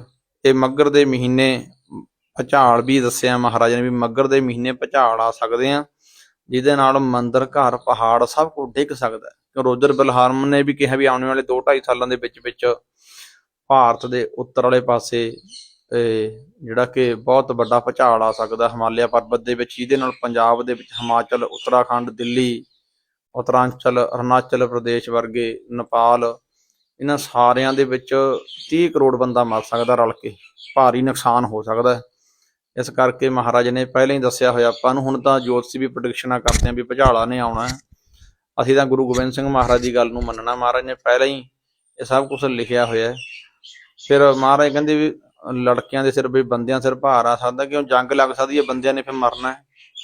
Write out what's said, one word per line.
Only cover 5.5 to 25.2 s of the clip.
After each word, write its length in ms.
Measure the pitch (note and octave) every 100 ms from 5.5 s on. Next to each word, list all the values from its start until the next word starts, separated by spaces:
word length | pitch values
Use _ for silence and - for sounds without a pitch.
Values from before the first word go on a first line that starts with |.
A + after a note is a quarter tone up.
| A#2 C3+
ਆ, 140 | C#3+ D3 _ _ _ _ _ -
ਜਿਹਦੇ 260 | B2+ C3+ C#3+
ਨਾਲ 240 | C3+ C3+
ਮੰਦਿਰ, 460 | C3 B2 A#2+ B2+ C3
ਘਰ, 320 | C#3+ B2+ B2
ਪਹਾੜ 480 | - A#2 A2+ A#2+ A#2+
ਸਭ 240 | - D#3+
ਕੁਝ 240 | D3+ C3
ਡਿੱਗ 200 | B2 D3+
ਸਕਦਾ 340 | C3 B2 A2 -
ਹੈ। 360 | _ _ C3+
ਰੋਜਰ 300 | B2+ B2 C#3+
ਬਿਲਹਾਰਮ 520 | C3+ C3+ B2+ B2+ C3 C#3
ਨੇ 180 | C#3+
ਵੀ 100 | C#3+
ਕਿਹਾ 220 | C3+ C3 C3+
ਵੀ 100 | C#3
ਆਉਣ 200 | B2+ C3
ਵਾਲੇ 160 | C3
ਦੋ 200 | C3 B2+
ਢਾਈ 200 | C#3+ C#3 C3
ਸਾਲਾਂ 220 | B2 B2+
ਦੇ 80 | B2
ਵਿੱਚ 240 | A#2+ -
ਵਿੱਚ 320 | B2 - B2 A#2 _ _ _ - - _ _ _ -
ਭਾਰਤ 380 | C3+ A#2 A#2 B2
ਦੇ 240 | B2 A2+ -
ਉੱਤਰ 260 | B2 -
ਵਾਲੇ 180 | B2 B2+
ਪਾਸੇ, 540 | B2 A#2+ - A#2+ A2+ - - - - _ - A#2+
ਇਹ 440 | A#2 A2 G#2+ A2 C3+ _
ਜਿਹੜਾ 220 | C3 A2+ B2
ਕਿ 300 | C3 B2 A2+
ਬਹੁਤ 360 | B2 C3 C3+
ਵੱਡਾ 280 | A#2+ A2+ B2
ਭੁਚਾਲ 440 | A#2+ B2 B2+ A2+
ਆ 80 | A2
ਸਕਦਾ 380 | A2 A2 A2+ A#2
ਹਿਮਾਲਿਆ 380 | A#2 A2+ A2+ A#2
ਪਰਬਤ 320 | A#2 A2 A#2
ਦੇ 160 | A#2 A#2+
ਵਿੱਚ, 200 | A#2+ -
ਜਿਹਦੇ 200 | B2 C3+
ਨਾਲ 140 | C3 A#2+
ਪੰਜਾਬ 420 | B2 A#2 A#2 A#2
ਦੇ 100 | B2
ਵਿੱਚ, 140 | A#2+ - -
ਹਿਮਾਚਲ, 420 | A#2 A#2 A#2 B2
ਉੱਤਰਾਖੰਡ, 640 | A#2+ - - B2+ A#2+ A#2+ A#2+
ਦਿੱਲੀ, 540 | A2 A#2+ B2 B2 A#2+ - _ _ _ _ _ _ B2
ਉੱਤਰਾਂਚਲ, 720 | A#2+ B2+ B2+ B2+ B2+ B2 A#2+ B2+
ਅਰੁਣਾਚਲ 520 | B2 B2+ B2 B2+ A#2+
ਪ੍ਰਦੇਸ਼ 420 | A#2+ A#2 A#2 A#2
ਵਰਗੇ, 500 | A#2